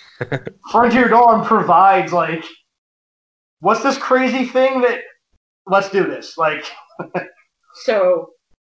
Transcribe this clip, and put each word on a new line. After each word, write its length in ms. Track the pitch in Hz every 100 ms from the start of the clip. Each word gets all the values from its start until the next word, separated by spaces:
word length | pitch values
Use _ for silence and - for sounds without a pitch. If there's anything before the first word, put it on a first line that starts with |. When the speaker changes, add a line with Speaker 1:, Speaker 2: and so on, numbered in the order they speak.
| - _
Speaker 1:
<laughs> 520 | - 139 - _ -
Speaker 2:
Frontier 380 | 214 240 247 233
Dawn 340 | 226 240 226 -
provides, 680 | 220 160 170 190 190 160
like, 320 | 170 160 160 - - _ _ _ _ _ _ _ _ _ _
"What's 220 | 175 220
this 140 | 269 262
crazy 480 | - 254 254 254 240
thing 340 | 254 262 262
that, 200 | 240 233 - _ _ _ _ _ -
let's 240 | 196 196
do 160 | 190 160
this?" 320 | - - 165
Like 260 | 156 147 - - _ -
<laughs> 120 | - 175 - _ _ _ _ -
Speaker 3:
So, 460 | - 214 180 170 - _ _ _